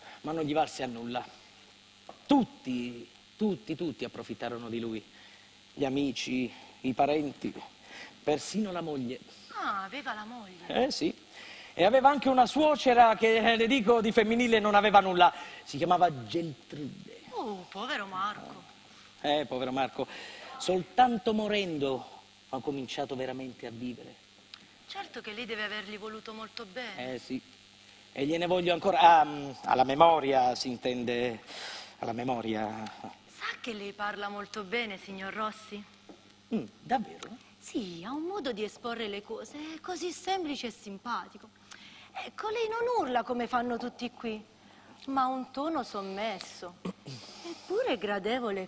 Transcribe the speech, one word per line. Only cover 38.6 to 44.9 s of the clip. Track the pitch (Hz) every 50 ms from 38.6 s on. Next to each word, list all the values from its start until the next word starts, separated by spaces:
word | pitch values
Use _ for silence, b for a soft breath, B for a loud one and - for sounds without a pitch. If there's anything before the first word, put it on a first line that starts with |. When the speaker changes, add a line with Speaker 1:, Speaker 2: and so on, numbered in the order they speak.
| 214
Speaker 2:
esporre | 202 - - - 240 233 233 233
le | 208 202 202 202
cose, | - 226 208 214 - - 294 302 311 320
è | 311
così | - - 359 330 339 359
semplice | 320 - - 370 381 381 349 294 285 226 -
e | 226
simpatico. | 202 - - 208 196 190 - 247 233 190 175 - - 208 220 220 _ B B B B B B B B B B B
Ecco, | B - - - - - - 440
lei | 440 480 453 427
non | 440 466 466 494 494 440 330
urla | 254 247 240 226
come | - 247 240 240
fanno | 220 - 240 240 247 247
tutti | 208 240 247 - - 240 233
qui, | - - - 233 220 214 208 - B B B B B B B B